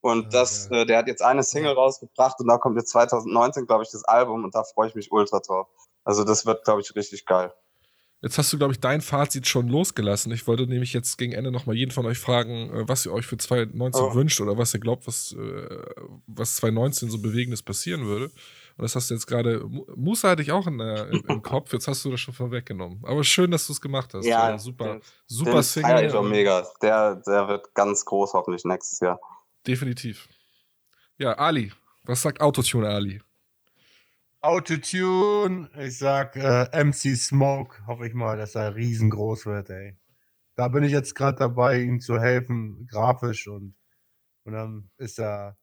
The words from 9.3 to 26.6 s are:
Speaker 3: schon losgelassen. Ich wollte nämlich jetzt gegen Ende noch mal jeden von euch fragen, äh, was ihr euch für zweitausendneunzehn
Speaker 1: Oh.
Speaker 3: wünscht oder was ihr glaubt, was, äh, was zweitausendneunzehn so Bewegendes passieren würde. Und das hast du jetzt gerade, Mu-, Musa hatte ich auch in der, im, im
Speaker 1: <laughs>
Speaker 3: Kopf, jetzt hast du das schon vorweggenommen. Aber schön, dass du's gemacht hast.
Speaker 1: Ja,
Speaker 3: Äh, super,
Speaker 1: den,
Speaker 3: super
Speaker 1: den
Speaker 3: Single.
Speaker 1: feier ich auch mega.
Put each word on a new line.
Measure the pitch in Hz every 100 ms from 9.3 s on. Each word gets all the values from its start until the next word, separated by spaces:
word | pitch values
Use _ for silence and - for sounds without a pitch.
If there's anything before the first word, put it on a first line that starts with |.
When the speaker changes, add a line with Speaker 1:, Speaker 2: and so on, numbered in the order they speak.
| 135 123
Speaker 3:
schon | 127 120
losgelassen. | 139 185 - 104 104 -
Ich | 117 -
wollte | 117 123
nämlich | 123 123
jetzt | 120 123 -
gegen | 123
Ende | 113 131
noch | 123 -
mal | 113
jeden | 127
von | 127 113
euch | 120
fragen, | - 123 113 117 117
äh, | 113 110
was | 131 -
ihr |
euch | 101 117
für | 117
zweitausendneunzehn | - 123 113 113 127 127
Speaker 1:
Oh. | 131
Speaker 3:
wünscht | 123 151 -
oder | 104 107
was | 120
ihr | 104
glaubt, | 113 123 -
was, | - - -
äh, | 110 - - - - - - - -
was | 104 113 -
zweitausendneunzehn | 117 110 131 - 117
so | 110
Bewegendes | 107 117 123 113
passieren | - 104 175 170 113
würde. | 101 135
Und | - - - - -
das | 120 127
hast | 123
du | 117
jetzt | -
gerade, | 120 117 113 -
Mu-, | 135 - -
Musa | 139 226 196
hatte | 170
ich | 147
auch | 175 175
in | 131
der, | 113 107 101
im, | - -
im | 135
Speaker 1:
<laughs> |
Speaker 3:
Kopf, | - 131 -
jetzt | 117 -
hast | 135 139
du |
das | 123
schon | - 123
vorweggenommen. | 123 120 - 98 90 95
Aber | - 143
schön, | 143 - 180
dass | 165 -
du's | 143
gemacht | 143 135 127
hast. | 95 117
Speaker 1:
Ja, | 113 113
Speaker 3:
Äh, | 107
super, | 117 123 110
Speaker 1:
den, | 107 - _ _
Speaker 3:
super | 113 165
Speaker 1:
den | 156
Speaker 3:
Single. | - 160 127
Speaker 1:
feier | 123 110
ich |
auch | 107
mega. | 104 104 101 92